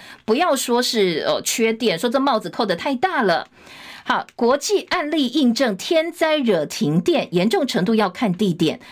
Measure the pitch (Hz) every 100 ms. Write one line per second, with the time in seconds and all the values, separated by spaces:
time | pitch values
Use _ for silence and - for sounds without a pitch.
0 | - - - 240 349 277 - 240 247 226
1 | 190 156 80 135 - - 226 226 233 165
2 | 240 262 277 226 175 - 208 175 302 269
3 | 381 320 202 160 - - - - - -
4 | - 220 - - 233 285 - 403 - 349
5 | 302 320 254 285 254 226 262 190 - 330
6 | 330 320 320 311 240 175 147 - 147 160
7 | 180 302 - 175 196 392 285 214 185 220
8 | 202 - 220 175 208 170 160 110 -